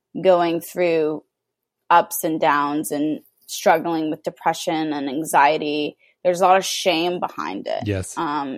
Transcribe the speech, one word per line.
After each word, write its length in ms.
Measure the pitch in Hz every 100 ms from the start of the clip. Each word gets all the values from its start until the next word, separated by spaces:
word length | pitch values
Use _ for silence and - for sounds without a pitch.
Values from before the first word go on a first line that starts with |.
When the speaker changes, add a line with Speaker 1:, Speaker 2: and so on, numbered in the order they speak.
| _ 170
Speaker 1:
going 420 | 185 175 170 165
through 640 | - 185 175 165 151 151 - _ _ _ _ _ _
ups 320 | 170 170 -
and 160 | 170 160
downs 500 | 160 143 143 147 -
and 280 | 147 151 147 - _ -
struggling 640 | - 202 160 170 160 156
with 140 | 151
depression 680 | 175 - 170 165 - 160 156
and 140 | 147 139
anxiety. 840 | 139 156 156 143 156 151 151 147 - _ _
There's 180 | 180 175
a 40 | 185
lot 120 | 185
of 80 | 175
shame 540 | - 190 165 175 180
behind 480 | - - 78 98 -
it. 180 | - 104
Speaker 2:
Yes. 320 | 95 92 -
Speaker 1:
Um, 400 | 160 147 139